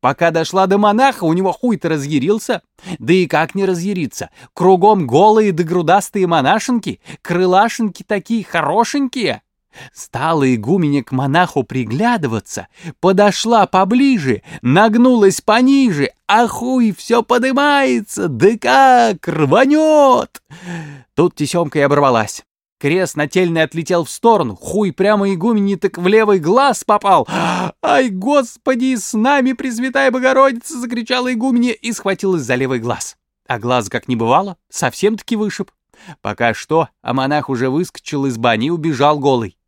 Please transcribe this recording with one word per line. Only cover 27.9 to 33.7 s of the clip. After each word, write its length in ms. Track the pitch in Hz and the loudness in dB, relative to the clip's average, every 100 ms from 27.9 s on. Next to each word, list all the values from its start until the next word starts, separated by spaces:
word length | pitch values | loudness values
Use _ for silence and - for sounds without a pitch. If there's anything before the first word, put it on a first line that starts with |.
| 269 262 | 2 0
Господи, 880 | 185 208 285 240 - - 262 262 254 | -2 0 0 0 -6 -4 -2 0 -2
с 160 | - | -4
нами 400 | 220 240 285 254 | -2 0 2 0
Пресвятая 580 | 262 262 226 254 262 269 | -2 -6 -6 -4 0 0
Богородица!» — 680 | 254 262 262 269 233 - 302 | 0 0 4 2 0 -10 -10
закричала 500 | 240 240 226 254 254 | -8 -8 -4 -4 -2
игуменя 420 | 247 262 240 247 | -2 0 0 0
и 200 | - 226 | -2 -8
схватилась 500 | 226 - 190 190 180 | -6 -6 -4 -2 -2
за 120 | 123 | -2
левый 240 | 127 131 131 | -2 -2 -4
глаз. 400 | 113 117 - - _ _ _ | -4 -6 -8 -16 _ _ _
А 120 | 120 | -6
глаз, 320 | 117 | -2